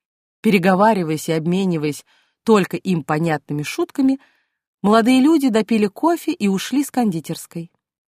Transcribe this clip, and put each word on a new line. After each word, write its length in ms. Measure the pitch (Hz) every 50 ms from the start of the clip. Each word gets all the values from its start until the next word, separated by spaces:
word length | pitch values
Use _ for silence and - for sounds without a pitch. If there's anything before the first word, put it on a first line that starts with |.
| _ _ _ _ _ _ _ _
Переговариваясь 880 | - 220 202 208 165 196 185 180 208 226 220 190 170 156 160 151 - -
и 40 | 160
обмениваясь 720 | 160 151 170 175 190 196 185 170 156 147 151 143 - - _ _ _ _ _ _ _ -
только 320 | - 220 208 175 - -
им 260 | - - 190 180 160 135
понятными 600 | - 156 151 165 165 156 147 - - 147 147 147
шутками, 580 | - - - 349 - - - 269 262 269 269 _ _ _ _ _ _ _ _ _ _ _ _ -
молодые 380 | 196 214 226 220 240 262 262
люди 280 | 254 302 330 302 277 262
допили 400 | 208 220 220 - 233 214 208 196
кофе 440 | - - - 330 349 320 - 320 302
и 140 | - 208
ушли 380 | 196 190 185 - - 254 285 277
с 60 | -
кондитерской. 840 | - 254 240 214 160 165 - - 165 - - - - 170 165 - _ _ _ _ _ _ _ _